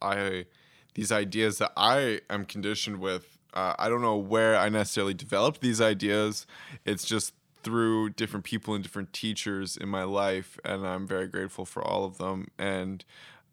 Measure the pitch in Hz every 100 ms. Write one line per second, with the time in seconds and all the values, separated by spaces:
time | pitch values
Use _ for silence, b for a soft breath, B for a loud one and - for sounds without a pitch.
0 | 98 101 98 92 90 b b b b -
1 | 104 110 101 101 110 98 - - 107 135
2 | 131 107 - 101 95 104 101 104 - 98
3 | 95 92 - _ _ 90 92 - 110 120
4 | 120 107 98 110 110 107 104 107 101 -
5 | 98 92 - 98 123 151 127 110 110 104
6 | 101 104 107 107 - B B 143 - 104
7 | - 110 - - _ _ 110 117 113 110
8 | 110 101 110 104 - 113 - 104 92 101
9 | 95 - 110 104 107 98 95 - 98 98
10 | 92 98 98 95 92 - - 95 95 92
11 | 98 95 95 95 95 - 92 - - 98
12 | 98 92 92 95 - - 98 95 95 95
13 | - B B B _